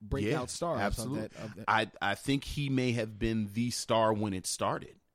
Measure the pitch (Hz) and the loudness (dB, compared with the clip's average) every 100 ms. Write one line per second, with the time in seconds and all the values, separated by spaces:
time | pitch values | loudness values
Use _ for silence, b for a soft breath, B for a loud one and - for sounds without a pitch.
0 | 107 139 104 147 123 - 170 131 101 110 | -4 0 2 0 -2 -4 -2 0 0 0
1 | 120 139 110 - 110 95 107 110 110 - | -2 -4 -6 -10 -12 -6 2 2 2 -2
2 | 101 98 - 139 - - 139 131 127 117 | -2 -2 0 0 0 -4 0 2 2 0
3 | 110 104 113 113 104 107 120 - - 113 | -2 -2 0 0 0 0 -2 -2 2 4
4 | 110 107 107 92 - - 104 156 - - | 4 4 0 -2 -4 -2 0 0 -6 -20
5 | _ | _